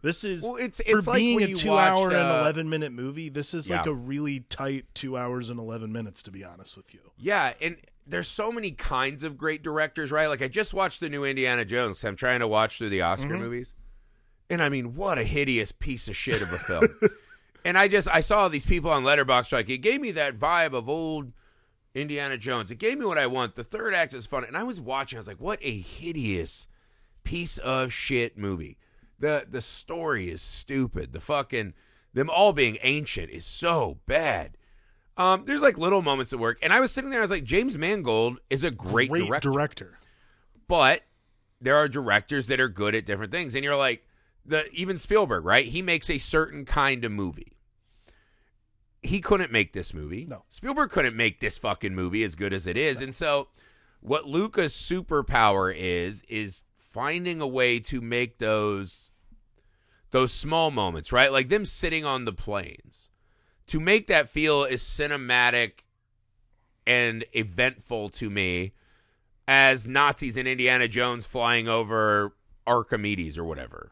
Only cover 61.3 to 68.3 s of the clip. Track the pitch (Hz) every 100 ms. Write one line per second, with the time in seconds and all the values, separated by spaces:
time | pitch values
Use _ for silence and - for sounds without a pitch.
61.3 | 135 127 202 202 - 175 160 151 131 117
62.3 | 92 - 104 80 - - - - _ _
63.3 | _ _ _ - 156 160 214 214 170 147
64.3 | - 156 147 139 127 - - 147 143 127
65.3 | 123 123 120 117 _ _ _ _ _ _
66.3 | _ _ _ _ _ - 123 120 113 117
67.3 | 117 110 87 127 127 - 117 104 - 117